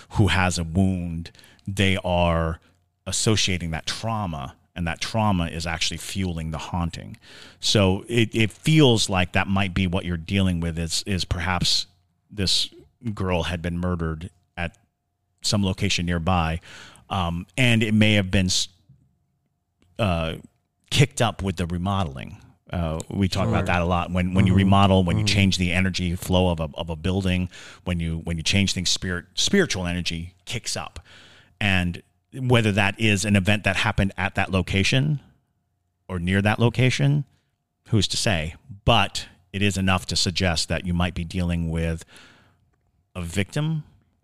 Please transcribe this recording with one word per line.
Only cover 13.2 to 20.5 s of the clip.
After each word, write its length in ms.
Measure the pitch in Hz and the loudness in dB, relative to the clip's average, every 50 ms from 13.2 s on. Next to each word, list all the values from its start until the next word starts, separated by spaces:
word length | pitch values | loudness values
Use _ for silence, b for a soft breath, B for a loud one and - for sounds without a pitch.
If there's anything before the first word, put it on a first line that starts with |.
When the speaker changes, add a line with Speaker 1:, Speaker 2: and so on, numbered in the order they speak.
| 95 92 92 85 82 | -2 0 0 0 0
Speaker 1:
had 160 | 85 90 85 | -2 -4 -4
been 160 | 80 87 85 87 | -4 -4 -4 -2
murdered 520 | 87 90 90 85 85 82 80 78 82 - - _ _ _ _ | -2 -2 -2 -2 -2 -4 -4 -6 -10 -14 -16 _ _ _ _
at 220 | - 87 85 - _ _ _ _ _ _ _ _ _ _ _ _ _ | -8 -8 -8 -8 _ _ _ _ _ _ _ _ _ _ _ _ _
some 200 | - - - 104 98 | -4 -2 0 0 0
location 400 | 92 95 - 104 95 - - 87 | 0 0 0 0 -2 0 -2 -2
nearby, 540 | 85 87 85 80 90 92 87 80 80 80 82 B B B B B B B B B - | -2 -2 0 0 2 2 2 2 0 -2 -4 B B B B B B B B B -6
um, 360 | - 98 90 85 85 85 90 - _ | -4 -4 -2 -2 -4 -6 -8 -6 _
and 260 | - 127 120 117 113 | 0 2 4 4 2
it 100 | 113 107 110 | 2 2 4
may 200 | 107 107 107 107 | 4 6 6 6
have 160 | 104 95 95 | 4 2 2
been 160 | 90 98 92 | 2 2 2
s-, 220 | 92 - - - - _ _ _ _ - _ _ _ _ _ _ _ _ _ _ _ _ _ _ _ _ _ _ _ _ - | 2 0 -2 -2 -4 _ _ _ _ -20 _ _ _ _ _ _ _ _ _ _ _ _ _ _ _ _ _ _ _ _ -2
uh, 360 | 113 98 87 82 82 82 - - - - | 0 0 0 0 -2 -4 -6 -8 -12 -18